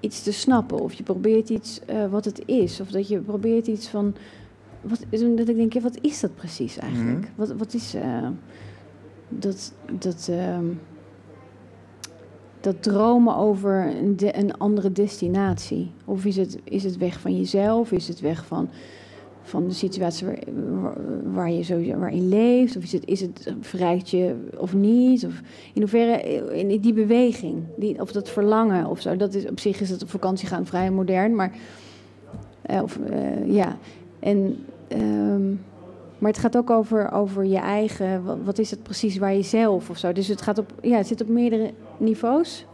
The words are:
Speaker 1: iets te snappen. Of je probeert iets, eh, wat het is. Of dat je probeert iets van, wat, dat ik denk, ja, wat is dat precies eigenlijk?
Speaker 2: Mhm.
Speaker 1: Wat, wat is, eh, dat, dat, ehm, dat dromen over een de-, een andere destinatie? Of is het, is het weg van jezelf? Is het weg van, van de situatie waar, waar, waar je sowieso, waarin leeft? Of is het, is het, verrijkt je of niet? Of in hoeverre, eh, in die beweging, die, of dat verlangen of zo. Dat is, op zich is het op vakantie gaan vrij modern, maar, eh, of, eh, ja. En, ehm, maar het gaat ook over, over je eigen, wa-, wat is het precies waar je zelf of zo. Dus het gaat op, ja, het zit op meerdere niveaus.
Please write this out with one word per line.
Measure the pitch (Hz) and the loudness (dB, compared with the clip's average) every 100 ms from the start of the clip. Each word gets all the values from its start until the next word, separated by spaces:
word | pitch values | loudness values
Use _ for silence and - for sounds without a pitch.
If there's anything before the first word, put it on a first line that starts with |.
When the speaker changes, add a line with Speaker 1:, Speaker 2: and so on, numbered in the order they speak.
Speaker 1:
iets | 214 - | -6 -4
te | - | -4
snappen. | 208 - 247 - - | -2 4 4 2 -2
Of | - | -4
je | - | -8
probeert | - 185 202 220 220 | -4 0 4 4 2
iets, | 220 - - - | -4 -4 -14 -6
eh, | 220 202 | -2 0
wat | 202 | -2
het | 208 208 - | -4 -8 0
is. | 254 180 - | 2 2 0
Of | 196 | -6
dat | 196 202 | -4 -2
je | 208 | -2
probeert | 202 208 220 226 226 | -2 -2 2 2 0
iets | 214 - | -4 -4
van, | 214 208 202 - - - - - - | -2 -2 -2 -12 -20 -20 -20 -20 -16
wat, | - 233 - | -6 -6 -4
dat | 220 240 233 233 | 0 2 2 2
ik | 226 | 2
denk, | 226 | 2
ja, | 233 | 2
wat | 233 247 | -2 -2
is | 302 294 | -4 -2
dat | 202 | -4
precies | - 165 - 127 - | -4 -14 -6 -8 -6
eigenlijk? | 127 120 117 139 | -6 -2 0 -2
Speaker 2:
Mhm. | 208 | -4
Speaker 1:
Wat, | - 214 | -6 -4
wat | 208 220 | -4 -6
is, | 240 220 | -6 -6
eh, | 214 - 120 123 175 - - - - - - - - - | -6 -4 -4 -4 -8 -12 -20 -18 -20 -20 -20 -20 -20 -12
dat, | - 196 190 - - - 190 | -6 -4 -6 -10 -16 -10 -6
dat, | 185 165 - | -6 -6 -4
ehm, | 175 180 175 170 170 - - - - - - - - - - - - - - - - - - | -2 -2 -2 -4 -4 -12 -20 -20 -20 -20 -20 -20 -20 -20 -20 -20 -20 -20 -20 -20 -20 -20 -6
dat | 196 190 | -4 0
dromen | 220 196 220 240 233 - | 2 4 6 6 6 4
over | 214 196 196 190 175 - | 2 2 2 2 0 0
een | 196 190 | 0 2
de-, | 202 - | 0 2
een | 208 - | -2 0
andere | 202 208 196 | 0 2 0
destinatie? | 190 202 - 175 185 196 185 - - 175 - | 0 -2 0 -2 2 2 0 -4 -4 -4 -10
Of | - 196 | -6 -2
is | 196 190 | 0 0
het, | 190 - | -2 -4
is | - 196 | -6 -4
het | 190 180 | -2 -2
weg | 180 180 | -4 -2
van | - 180 | -2 0
jezelf? | 185 196 202 226 226 | 2 2 4 2 2
Is | 180 165 | 0 -2
het | 175 | -4
weg | 147 165 - | -4 -4 -4
van, | 160 - - - - - - - - | -4 -4 -6 -20 -20 -20 -20 -20 -20
van | - - 180 | -10 -4 -4
de | |
situatie | 180 196 190 175 165 185 | -2 -4 -2 -4 -2 -6
waar, | - - - - 190 | -6 -8 -6 -4 -2
waar, | 190 - - - - | -4 -6 -6 -6 -4
waar | 185 175 | -2 0
je | 170 | -2
sowieso, | 170 175 170 - | 0 0 0 -2
waarin | 185 175 185 | -2 0 2
leeft? | 202 233 247 254 220 | 4 6 6 4 2
Of | |
is | 175 | -4
het, | 180 - | -4 -2
is | 190 | -2
het, | 185 - - - | -2 -8 -8 -8
verrijkt | - 185 180 175 185 | -8 0 2 2 0
je | 180 180 120 - - | 0 2 -2 -8 -6
of | 185 | 0
niet? | 190 202 240 254 254 175 | 4 6 6 6 6 2
Of | 170 - - - | -8 -12 -20 -8
in | - | -2
hoeverre, | 208 226 233 233 | 2 4 4 2
eh, | - - - 165 | 0 -2 -2 -2
in | 196 208 | 0 2
die | 214 | 4
beweging, | 220 214 233 247 233 170 - 160 - | 4 4 6 6 2 -4 -6 -6 -4
die, | 208 - | -4 -2
of | 190 | -4
dat | 202 196 | -4 -4
verlangen | - 208 214 226 185 165 | 0 4 4 4 2 0
of | 175 | -4
zo. | 190 180 | -2 0
Dat | 202 | 0
is, | 196 - | -2 -4
op | 185 | -2
zich | 208 196 | -2 -2
is | 196 | -2
het | 185 | -4
op | 185 | -6
vakantie | 190 190 190 190 | -4 -2 -2 -2
gaan | 180 185 | -4 -2
vrij | 180 190 | 0 0
modern, | 190 185 185 208 | 0 2 2 2
maar, | 226 185 - - - - - - - - - - - | 2 0 -4 -18 -18 -20 -20 -20 -20 -18 -16 -16 -18
eh, | - 196 | -4 -2
of, | - - | -2 -4
eh, | - - 69 - - | -4 -2 -2 -2 2
ja. | 202 - - - - - - | 2 2 -2 -14 -20 -20 -6
En, | 202 202 196 - - - - | 0 2 2 -2 -8 -18 -8
ehm, | - 107 - 208 202 196 196 - - - - - - | -2 0 2 2 2 0 -2 -8 -20 -20 -20 -20 -2
maar | 214 | 0
het | 214 | 2
gaat | 233 240 | 2 2
ook | 240 | 4
over, | 226 220 220 202 | 2 4 2 2
over | - 202 196 | 0 0 0
je | 190 190 | 2 2
eigen, | - 208 214 - 190 190 | 2 0 0 0 -2 -2
wa-, | 180 - | -2 -4
wat | 190 196 | -2 -2
is | 214 | -2
het | 202 | -4
precies | - 196 220 190 | -10 -2 -2 0
waar | 196 | 2
je | 196 | 2
zelf | 196 220 226 185 165 | 2 4 4 2 -2
of | 175 | -4
zo. | 180 | -2
Dus | 180 196 | 0 0
het | 202 | -2
gaat | - 208 | 0 0
op, | 214 - | -2 -4
ja, | - 233 | 2 2
het | 196 | 2
zit | 226 | -2
op | 220 | 0
meerdere | 233 240 220 220 - - - | 2 4 2 0 -4 -18 -2
niveaus. | 220 220 233 277 330 - - | 0 2 2 2 2 -4 -16